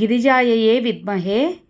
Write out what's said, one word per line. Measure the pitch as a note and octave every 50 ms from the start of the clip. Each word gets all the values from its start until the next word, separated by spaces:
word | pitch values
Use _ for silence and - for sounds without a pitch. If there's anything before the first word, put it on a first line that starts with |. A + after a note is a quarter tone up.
గిరిజాయయే | A3 G#3+ A#3+ A#3+ A#3 C4+ C4 B3+ B3 A#3+ A3+ A3+ A3 A3 A#3 C4
విద్మహే | A#3 A#3+ F#3 E3 F3 G3+ G3+ F#3 E3+ G3 G3+ A#3 D4 F4+ F4+ - _